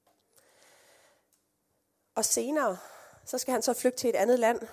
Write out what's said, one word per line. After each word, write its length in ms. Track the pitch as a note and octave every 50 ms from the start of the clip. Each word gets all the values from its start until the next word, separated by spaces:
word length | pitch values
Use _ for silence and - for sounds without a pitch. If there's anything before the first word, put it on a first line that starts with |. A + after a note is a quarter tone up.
| _ _ _ _ _ _ _ _ _ _ _ _ - - - _ _ _ _ _ _ _ _ _ _ _ _ _ _ _ _ _ _ _ _ _ _ _ _ _ _ _ _
Og 100 | A3+ G#3+
senere, 520 | - - A#3+ A3+ C4 D4+ D4+ C4 G#3 F3+ - - - - - - - - - -
så 120 | - -
skal 140 | B3+ - C4
han 100 | B3+ A3
så 120 | - C4 A#3
flygte 240 | - - B3+ B3+
til 120 | - - A#3
et 60 | -
andet 240 | - G3 A#3 B3+ A#3+
land 220 | A3+ A3+ A#3+ - A3+ -